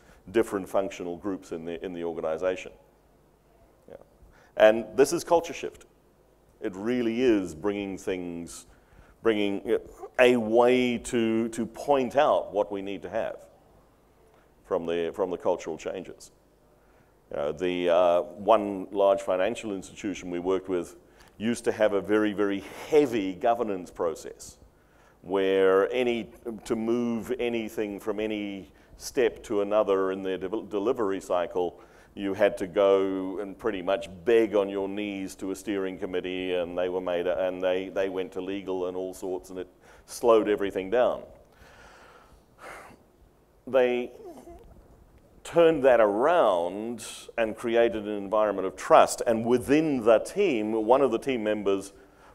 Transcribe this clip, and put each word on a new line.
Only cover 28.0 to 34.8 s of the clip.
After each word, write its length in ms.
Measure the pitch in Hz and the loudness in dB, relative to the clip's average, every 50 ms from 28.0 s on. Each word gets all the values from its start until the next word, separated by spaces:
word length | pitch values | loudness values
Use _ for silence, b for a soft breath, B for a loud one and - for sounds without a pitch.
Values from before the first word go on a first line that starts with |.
| - 110 101 107 | -6 -6 -4 -4
any 520 | 110 107 107 104 104 101 98 95 90 - _ b b b b b | -4 -4 -4 -6 -6 -8 -10 -12 -14 -18 _ b b b b b
step 440 | - - - 143 120 107 - - - | -16 -6 0 2 2 2 0 -2 -8
to 180 | - 110 101 | -4 -2 -2
another 500 | 101 101 107 110 107 98 98 95 95 95 | 0 2 2 2 2 2 2 2 2 0
in 100 | 95 98 | -2 -4
their 160 | 95 95 92 85 | -4 -6 -6 -4
de-, 280 | 92 90 104 113 90 92 | -6 -6 -6 -8 -6 -6
delivery 500 | 107 98 101 117 135 127 110 95 98 92 | -4 -2 -2 -2 -2 -2 -2 -4 -4 -4
cycle, 600 | - - 92 87 87 85 - 92 90 85 - - B B B B B B B | -4 -2 -2 -2 -2 -2 -4 -4 -4 -4 -6 -10 B B B B B B B
you 200 | 101 101 98 95 | -8 -6 -4 0
had 240 | 101 104 101 101 - | 2 2 2 2 0
to 100 | 101 90 | -6 -2
go 720 | 82 104 98 98 98 95 95 98 95 95 92 95 95 92 | 2 4 6 6 6 4 4 0 -2 -4 -4 -6 -6 -8
and 180 | 101 98 95 - | -10 -10 -10 -8
pretty 240 | - 113 104 95 | -6 -4 -4 -4
much 260 | 87 92 98 92 - 90 92 90 82 | -2 -2 -2 -2 -4 -8 -14 -6 0
beg 280 | 120 117 113 113 101 101 | 4 4 6 6 4 4
on 160 | 101 98 98 | 2 2 0
your 180 | 98 98 | 0 -4